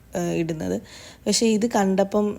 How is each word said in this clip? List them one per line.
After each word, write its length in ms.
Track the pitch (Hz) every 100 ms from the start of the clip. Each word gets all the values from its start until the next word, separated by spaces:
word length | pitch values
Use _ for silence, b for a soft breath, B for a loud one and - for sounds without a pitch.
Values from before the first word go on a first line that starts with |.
| - -
ഏ, 60 | 175 170
ഇടുന്നത്. 380 | 165 160 185 196 - B B B
പക്ഷേ 260 | 214 202 226
ഇത് 180 | 214 233
കണ്ടപ്പം 580 | 226 196 190 196 208 208